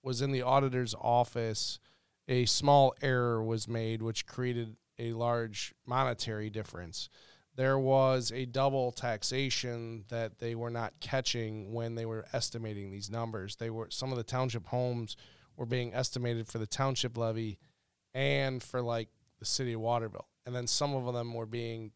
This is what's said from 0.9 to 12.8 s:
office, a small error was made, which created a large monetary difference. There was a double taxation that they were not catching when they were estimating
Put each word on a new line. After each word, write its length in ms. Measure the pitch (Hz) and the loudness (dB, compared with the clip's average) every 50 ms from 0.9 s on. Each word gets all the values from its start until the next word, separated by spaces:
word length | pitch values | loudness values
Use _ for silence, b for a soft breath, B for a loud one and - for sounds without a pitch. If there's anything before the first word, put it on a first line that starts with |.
| - - | -2 -2
office, 800 | - 120 120 120 120 - - 123 113 113 107 - - - - - b b b b b b b b _ - | 2 4 6 6 4 4 0 -2 0 0 0 -2 -2 -2 -4 -8 b b b b b b b b _ 0
a 180 | 127 127 123 | 2 4 4
small 480 | 113 - - 139 143 143 143 135 131 - - | 4 4 4 6 8 10 10 10 8 4 2
error 400 | - 139 131 123 123 120 117 113 110 | 0 2 4 4 4 2 2 2 2
was 240 | 110 113 110 - 117 | 0 0 -2 -2 -2
made, 320 | 117 113 113 110 113 110 | -2 -2 0 0 -2 -2
which 240 | 113 113 110 - - | -2 -2 -4 -4 -6
created 500 | - - - 127 123 123 120 117 110 107 _ _ _ _ - | -6 -6 -2 -2 -2 0 -2 -4 -6 -10 _ _ _ _ -6
a 140 | 117 117 | -6 -4
large 640 | 113 113 120 120 120 117 117 113 104 101 - - - _ _ | -2 0 2 2 2 2 0 -2 -4 -6 -8 -8 -10 _ _
monetary 640 | 123 123 131 135 127 117 - - 120 110 107 107 107 | 0 2 2 2 2 0 -2 -4 -4 -2 -4 -4 -4
difference. 600 | 104 110 104 - - 87 87 82 - - - - B B B B B B B B _ | -4 -6 -6 -6 -8 -10 -10 -8 -8 -8 -10 -10 B B B B B B B B _
There 220 | 131 131 135 135 135 | 2 2 4 4 4
was 520 | 131 131 135 135 131 131 131 127 120 104 | 4 6 6 6 8 6 4 4 0 -2
a 120 | 113 131 131 | -4 -4 -6
double 480 | 123 120 135 135 139 135 135 123 123 | -2 0 2 2 4 4 2 0 0
taxation 1120 | 117 - - 120 113 101 - - 127 131 139 131 117 - - 123 120 117 117 113 113 113 101 104 | -2 -2 -2 -2 -2 0 -2 -2 0 0 0 0 0 -2 -2 -2 -4 -4 -6 -8 -10 -10 -10 -6
that 300 | 120 117 113 110 - _ | -4 -4 -4 -4 -6 _
they 160 | 117 117 117 | -6 -4 -4
were 140 | 113 117 117 | -2 -4 -4
not 220 | 117 117 113 101 _ - | -2 -2 -4 -4 _ -10
catching 720 | - - - 131 123 - - 120 113 110 107 107 101 98 | -6 -2 0 0 0 0 -2 0 -2 -4 -4 -6 -8 -6
when 220 | 110 117 117 117 117 | -4 -4 -4 -4 -4
they 80 | 113 113 | -4 -4
were 220 | 113 113 110 - - - | -4 -6 -6 -8 -4 -4
estimating 560 | 120 - - - 117 113 110 107 101 | -2 -2 -2 -4 -6 -6 -6 -6 -6